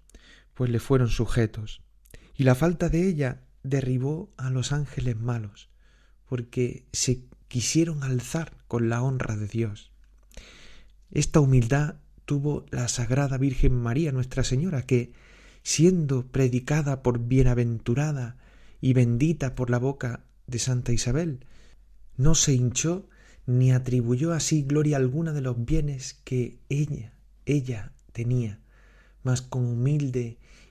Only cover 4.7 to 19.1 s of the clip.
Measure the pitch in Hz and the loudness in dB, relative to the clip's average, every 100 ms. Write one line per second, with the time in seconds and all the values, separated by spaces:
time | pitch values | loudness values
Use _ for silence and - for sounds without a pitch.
4.7 | 143 147 - 127 110 120 120 104 - - | -4 -4 -4 -4 -2 -4 -4 -6 -14 -20
5.7 | _ - _ _ _ - 123 120 - 123 | _ -20 _ _ _ -8 -8 -6 -4 -4
6.7 | - - - - 123 - - - 123 110 | -4 -10 -4 0 -2 -4 -20 -8 -4 0
7.7 | 156 165 151 135 127 - 165 160 - - | 0 0 -2 -2 -4 -4 -6 -8 -12 -6
8.7 | 117 113 117 135 131 - 107 104 113 113 | -2 0 0 0 -2 -2 -4 -4 -4 -4
9.7 | 104 - - - - - - - - - | -6 -18 -20 -20 -20 -20 -20 -20 -20 -20
10.7 | - - - - - 151 165 139 131 113 | -20 -20 -20 -8 -4 2 4 6 4 4
11.7 | 139 147 - - - - 147 143 139 - | 0 0 -6 -18 -16 -6 -4 -2 -6 -6
12.7 | 127 120 - 113 127 143 135 135 127 139 | -6 -4 -4 0 0 0 0 0 4 4
13.7 | 127 117 123 165 131 123 - 123 127 180 | 4 2 0 0 -2 -4 -2 0 0 -2
14.7 | 143 - 123 120 - - - - - - | -4 0 0 0 -12 -20 -20 -20 -16 -4
15.7 | - 170 185 147 135 120 131 131 123 - | 4 4 4 0 -2 -2 0 2 2 0
16.7 | 151 147 156 123 120 120 131 127 123 117 | -2 0 -2 0 0 2 4 6 4 0
17.7 | 117 - 120 151 143 117 123 - - - | -2 -2 0 0 -4 -8 -12 -20 -20 -20
18.7 | - 131 127 120 | -4 2 4 4